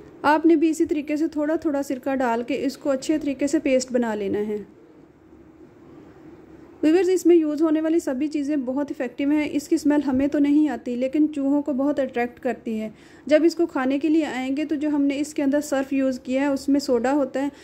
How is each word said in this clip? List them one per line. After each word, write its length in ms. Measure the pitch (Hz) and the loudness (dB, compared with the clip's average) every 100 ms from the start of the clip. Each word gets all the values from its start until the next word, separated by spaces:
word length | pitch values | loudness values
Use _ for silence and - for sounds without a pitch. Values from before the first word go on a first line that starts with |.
| - - 277 | -20 -4 0
आपने 300 | 311 320 330 | 4 4 4
भी 140 | 320 | 4
इसी 160 | 311 330 | 0 -2
तरीके 320 | 302 294 302 | -2 -4 -2
से 100 | 311 | -2
थोड़ा 300 | 302 294 330 | -2 -2 -2
थोड़ा 240 | 330 277 | -2 -2
सिरका 340 | 277 254 277 269 | -4 -6 -4 -2
डाल 280 | 247 233 | 0 -2
के 120 | 240 269 | -2 -4
इसको 280 | 277 - 294 | -4 -4 -2
अच्छे 280 | 269 294 311 | -2 0 -2
तरीके 300 | 285 269 285 | -2 -2 0
से 120 | 320 | 0
पेस्ट 320 | 285 254 254 | 2 2 2
बना 220 | 240 233 208 | -2 -2 -2
लेना 240 | 196 202 | -2 -2
है। 180 | 214 208 196 - - - - _ - - - - - - - - - - - - - - - - | -2 -4 -8 -20 -20 -20 -20 _ -20 -20 -20 -20 -20 -20 -20 -20 -20 -20 -20 -20 -20 -20 -20 -2
व्यूअर्स, 260 | 302 349 370 | 2 4 2
इसमें 260 | 370 330 339 | 2 6 4
यूज़ 280 | 302 294 | 4 0
होने 180 | 320 311 | 2 2
वाली 180 | 320 339 | 2 0
सभी 280 | 311 254 302 | 0 -4 -4
चीज़ें 360 | 302 277 302 247 | -4 -2 -2 -2
बहुत 260 | 262 285 | -4 -4
इफ़ेक्टिव 400 | 311 247 - 285 | -6 -8 -4 0
हैं। 180 | 302 294 | 0 0
इसकी 260 | 294 - 330 | -4 -2 0
स्मेल 240 | 285 294 | 2 2
हमें 260 | 262 254 277 | 2 0 0
तो 100 | 294 | 2
नहीं 280 | 285 294 302 | 4 4 2
आती, 260 | 240 254 240 | 0 -6 -4
लेकिन 320 | 262 302 302 | 0 2 0
चूहों 320 | 294 277 285 | 0 0 0
को 120 | 294 262 | 0 0
बहुत 240 | 277 285 | 0 0
अट्रैक्ट 400 | 262 240 240 - | -2 -2 -4 -4
करती 380 | 247 226 233 220 | -6 -4 -6 -6
है। 160 | 214 - - - - | -6 -12 -20 -12 2
जब 180 | 302 320 | 4 4
इसको 200 | 311 339 | 2 -2
खाने 320 | 294 262 277 | -2 -2 0
के 100 | 311 | 2
लिए 160 | 311 285 | 0 0
आएंगे 400 | - 262 269 302 | -4 -4 -4 -4
तो 100 | 302 | -2
जो 120 | 302 | 0
हमने 280 | 294 277 277 | 0 0 -2
इसके 240 | 294 - | -4 -2
अंदर 200 | 277 294 | 0 0
सर्फ 300 | 294 269 269 | 0 -2 -2
यूज़ 260 | 269 262 254 | 0 0 -2
किया 200 | - 262 | -4 -2
है 100 | 285 | 0
उसमें 280 | 269 269 277 | -2 0 0
सोडा 300 | 277 247 247 | 2 0 2
होता 260 | 294 262 262 | 0 0 -2
है, 120 | 277 - | -4 -6